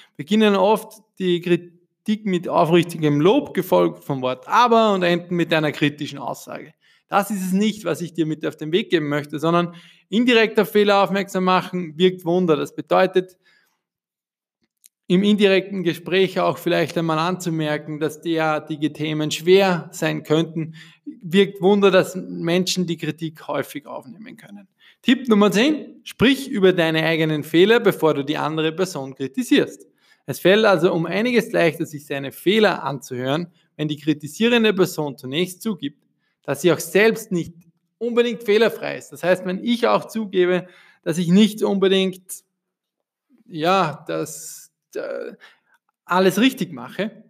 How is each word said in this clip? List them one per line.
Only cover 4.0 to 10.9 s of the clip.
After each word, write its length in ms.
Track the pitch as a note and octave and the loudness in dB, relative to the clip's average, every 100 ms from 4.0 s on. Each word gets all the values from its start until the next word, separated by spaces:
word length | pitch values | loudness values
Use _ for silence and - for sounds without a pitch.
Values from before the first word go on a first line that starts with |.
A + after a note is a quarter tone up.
vom 180 | - C#3 | -8 -6
Wort 240 | B2+ B2+ - | -4 -6 -2
„aber“ 460 | G3 A#3+ A3+ A3 | 2 4 4 4
und 100 | G3 | 2
enden 320 | F3 F3 F3 | 0 0 -2
mit 180 | F3 E3+ | -4 0
einer 200 | E3 D#3 | 0 0
kritischen 460 | C#3+ D3+ D3 D3 C#3 | 0 -2 -2 -10 -10
Aussage. 560 | B2 - - - D3+ _ _ _ _ | -10 -10 -12 -16 -16 _ _ _ _
Das 220 | F#3+ G3 | -4 -2
ist 120 | G#3 | -4
es 80 | F#3 | -2
nicht, 320 | F#3+ G#3+ G#3 | 0 0 -2
was 160 | E3+ D#3+ | -4 -6
ich 120 | E3+ | -6
dir 100 | - | -4
mit 220 | D#3 D#3 D#3+ | -4 -4 -6
auf 100 | D3+ | -8
den 140 | D3+ | -4
Weg 200 | F3 - | -4 0
geben 180 | E3+ D3+ | -2 0
möchte, 320 | D3 D3 C#3 | -4 -4 -4
sondern 340 | D#3 E3+ F3 - - _ _ | 0 0 -2 -6 -20 _ _
indirekt 520 | G3+ B3 A3+ A3 A3 | -2 2 4 4 2
auf 100 | G#3 | 0
Fehler 320 | G#3 G3+ | 2 2